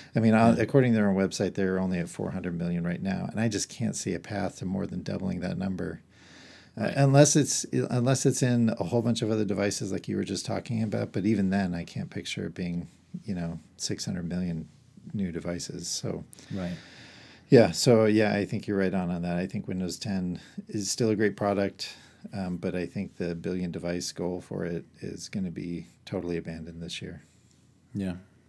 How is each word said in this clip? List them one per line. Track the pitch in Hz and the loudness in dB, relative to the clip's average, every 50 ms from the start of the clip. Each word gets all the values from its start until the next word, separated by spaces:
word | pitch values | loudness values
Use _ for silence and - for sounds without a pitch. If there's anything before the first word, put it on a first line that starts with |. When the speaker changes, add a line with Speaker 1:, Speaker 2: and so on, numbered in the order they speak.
| - - - | -14 -4 0
Speaker 1:
I | 120 | 4
mean, | 113 113 107 | 6 6 8
I'll, | 110 113 117 113 113 | 8 8 8 6 6
Speaker 2:
Yeah. | 113 | 4
Speaker 1:
according | 107 - 143 127 127 | 4 6 6 6 6
to | 117 110 | 6 4
their | 104 101 | 4 4
own | 98 | 4
website, | 95 95 92 - - 107 92 - | 4 2 2 2 0 0 0 0
they're | - 98 92 95 92 | 0 0 2 2 2
only | 92 92 92 90 | 0 0 0 -2
at | 85 87 | -2 -4
four | - - 98 95 | -4 -6 -6 -4
hundred | - 95 87 90 85 85 | -4 -4 -4 -4 -4 -2
million | 85 87 87 87 85 | -2 -2 -2 -2 -2
right | 87 87 - | -2 -4 -4
now, | - 98 92 92 95 - | -2 -4 -4 -2 -4 -4
and | - 101 | -2 -2
I | 110 117 | 0 0
just | 104 101 - - | 0 -2 -4 -6
can't | - - 117 107 98 | -6 -4 -4 -4 -4
see | - - - 87 | -4 -4 -4 -4
a | 85 | -4
path | 87 - 107 101 95 92 - - | -6 -6 -4 -4 -4 -4 -4 -6
to | 95 | -6
more | 92 92 95 95 | -4 -4 -4 -4
than | 92 90 92 95 | -4 -6 -6 -6
doubling | 95 98 98 95 95 92 90 | -6 -6 -4 -4 -4 -4 -2
that | 87 90 92 90 | -4 -4 -4 -2
number. | 92 95 92 85 87 87 - - - _ _ - - - - - - - - - - - _ - | -2 -4 -4 -4 -4 -6 -6 -8 -12 _ _ -20 -20 -20 -20 -20 -20 -20 -20 -20 -20 -14 _ -4
Uh, | - | -4
Speaker 2:
Right. | - - 135 | 0 2 4
Speaker 1:
unless | 139 139 135 139 147 147 - 156 | 6 8 10 10 8 8 8 6
it's, | 135 - - - - - | 4 4 0 -4 -4 -2
unless | - 127 127 - - 123 120 131 135 127 - | -2 -2 0 0 0 2 2 2 2 4 4
it's | 139 131 - - | 2 2 4 2
in | 123 123 120 117 113 107 - | 2 4 4 4 4 2 0
a | - | -2
whole | 87 123 120 | 0 0 2
bunch | 113 120 117 - | 2 2 0 0
of | 123 107 | 0 0
other | 113 110 107 | 0 0 0
devices | 98 104 92 101 104 98 - 113 98 | 0 0 0 0 0 0 -2 -4 -4
like | 95 95 - - | -4 -4 -4 -4
you | 98 98 | -2 -2
were | 98 | -2
just | 98 98 92 - | -2 -4 -6 -4
talking | - 101 98 - - 120 110 113 | -4 -6 -6 -4 -4 -2 -2 -2
about. | 107 98 110 110 - - | -2 -2 -2 -2 -2 -2
But | 110 90 | -2 0
even | 104 113 98 98 95 | 2 2 2 2 2
then, | 95 101 98 90 87 | 2 2 0 0 -2
I | 85 85 | -4 -6
can't | 85 - - 92 - | -8 -8 -8 -8 -8
picture | - - 87 - - 98 95 92 | -8 -10 -8 -8 -6 -6 -6 -6
it | - | -6
being, | - 92 87 87 87 87 82 - _ _ _ - - - | -6 -6 -4 -4 -6 -6 -8 -12 _ _ _ -14 -12 -8
you | - 98 | -6 -6
know, | 87 85 85 80 82 - - _ - | -4 -4 -6 -6 -8 -12 -18 _ -10
six | - - 104 - - | -8 -6 -6 -6 -6
hundred | - 98 90 85 85 | -6 -6 -6 -4 -4
million | 85 90 92 90 85 80 80 - - _ _ _ _ - - - - | -4 -2 -2 -2 -4 -4 -6 -10 -14 _ _ _ _ -20 -14 -8 -6
new | 107 98 90 | -4 -4 -4
devices. | 82 82 78 87 87 85 - - - - 82 - | -4 -4 -4 -4 -6 -6 -6 -8 -10 -8 -8 -8
So | - - - 104 92 85 78 - - - - - 101 | -6 -6 -4 -6 -6 -6 -8 -12 -18 -20 -14 -10 -6
Speaker 2:
Right. | 98 90 87 87 80 - - - - - - - - - - - - - - | -6 -4 -6 -6 -8 -12 -16 -20 -20 -20 -20 -20 -20 -20 -20 -20 -20 2 8
Speaker 1:
yeah, | - 123 110 90 | 10 10 10 8
so | 85 - - 139 120 110 110 | 4 2 4 6 6 8 6
yeah, | 107 107 110 110 104 104 | 6 6 6 4 4 2
I | 101 101 | 0 0
think | - - 104 - - | -2 -4 -4 -4 -2
you're | 104 98 | 0 2
right | 98 92 87 | 2 2 2
on, | 95 90 87 | 0 -2 -2
on | 90 87 87 | -2 -2 -2
that. | 87 87 | -2 -2
I | 87 92 95 | -2 -2 -2
think | - 104 95 - | -4 -6 -6 -6
Windows | 98 90 92 87 82 - | -4 -4 -4 -4 -6 -6
ten | - 107 98 95 90 90 87 85 - - - - - - | -6 -4 -4 -2 -2 -4 -4 -6 -10 -14 -16 -16 -12 -8
is | - 107 98 98 | -6 -6 -4 -4
still | - - 123 110 | -2 0 0 2
a | 107 98 | 2 2
great | 110 104 98 | 2 0 0
product, | - 107 101 101 98 98 98 - - - - - - - - - - - - | 0 0 0 2 2 0 0 -2 -6 -12 -14 -14 -16 -20 -20 -20 -20 -18 -10
um, | - 104 95 90 90 | -6 -4 -4 -2 -2
but | 85 - 95 85 | -4 -4 -4 -2
I | 90 87 | -2 -4
think | 85 - 104 95 85 - - | -4 -4 -6 -8 -8 -6 -6
the | 90 85 85 | -4 -4 -4
billion | 85 85 87 90 92 90 87 | -4 -4 -4 -4 -2 -2 -4
device | 85 87 85 85 87 87 85 - - | -4 -4 -4 -4 -4 -4 -4 -6 -6
goal | - 90 87 90 90 | -6 -4 -4 -4 -6
for | - - - 98 90 | -8 -8 -8 -6 -4
it | 87 85 82 - - _ - | -4 -6 -6 -8 -10 _ -12
is | - 95 87 87 - - | -10 -10 -10 -10 -10 -8
gonna | - 107 95 90 | -6 -4 -4 -4
be | 82 - 95 87 87 82 85 - - _ _ | -6 -6 -8 -6 -8 -8 -10 -12 -20 _ _
totally | - - 95 85 87 87 85 | -8 -6 -6 -4 -2 -4 -4
abandoned | 82 85 82 80 80 87 85 82 | -4 -6 -8 -10 -10 -12 -12 -12
this | 85 85 - - | -12 -10 -10 -10
year. | - 90 90 - - _ _ _ _ _ _ _ _ _ _ _ _ _ - | -10 -12 -12 -14 -16 _ _ _ _ _ _ _ _ _ _ _ _ _ -8
Speaker 2:
Yeah. | 107 98 95 87 90 95 - _ _ _ | -6 -4 -4 -6 -8 -12 -18 _ _ _